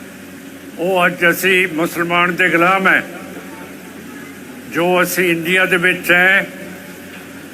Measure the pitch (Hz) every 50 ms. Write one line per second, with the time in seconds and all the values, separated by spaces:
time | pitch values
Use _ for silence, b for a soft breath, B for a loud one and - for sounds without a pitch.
0 | - - - - - - - - - - - - - - - - 165 185 190 180
1 | 175 180 175 - 180 170 165 170 180 190 190 180 190 180 160 151 165 - 143 165
2 | 175 170 170 175 175 180 175 170 185 175 160 165 170 180 190 196 190 180 156 127
3 | - - - - - - - - - - - - - - - - - - - -
4 | - - - - - - - - - - - - - - - 160 170 180 180 180
5 | 180 175 - 170 185 175 170 165 165 165 185 190 185 175 190 180 175 185 180 180
6 | - - 175 180 180 190 190 196 - - - - - - - - - - - -
7 | - - - - - - - - - -